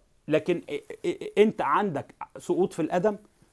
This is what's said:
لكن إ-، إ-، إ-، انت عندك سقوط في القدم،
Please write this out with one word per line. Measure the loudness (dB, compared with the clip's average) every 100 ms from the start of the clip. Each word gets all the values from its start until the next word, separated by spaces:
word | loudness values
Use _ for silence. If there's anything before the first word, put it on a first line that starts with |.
| _ _ -2
لكن | 0 0 -2
إ-، | -2
إ-، | -8 -8 -6 -6
إ-، | -4 -2 4
انت | 4 4
عندك | 0 2 0 -4 -8 -14 -16 -10
سقوط | -2 0 0
في | 0
القدم، | -2 0 0 -2 -12 _ _